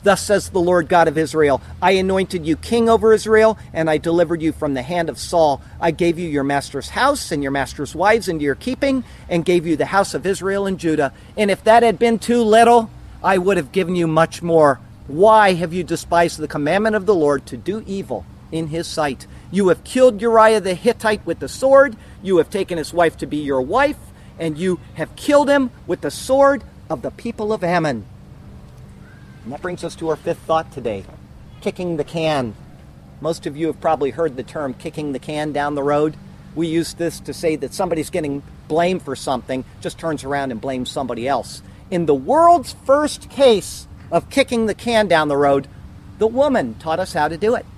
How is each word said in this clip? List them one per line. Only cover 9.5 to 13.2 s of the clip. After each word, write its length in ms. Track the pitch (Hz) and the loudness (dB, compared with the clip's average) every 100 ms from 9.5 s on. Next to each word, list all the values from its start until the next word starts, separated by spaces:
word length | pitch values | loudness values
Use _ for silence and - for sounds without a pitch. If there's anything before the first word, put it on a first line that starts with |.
| 175 165 | 0 0
you 100 | 151 | -2
the 100 | 139 | 0
house 280 | 196 196 | 0 0
of 100 | 156 | -4
Israel 400 | 175 190 190 196 | -4 -4 -4 -2
and 140 | 196 185 | -4 -2
Judah. 340 | 165 156 135 - - - | -2 0 -2 -4 -14 -2
And 140 | 208 | 0
if 120 | 185 | 0
that 180 | - 226 | 4 6
had 160 | 233 175 | 6 4
been 200 | 233 226 | 2 0
too 240 | - 240 | 0 2
little, 460 | 220 220 233 240 226 - - - | 6 6 8 6 4 -12 -20 -4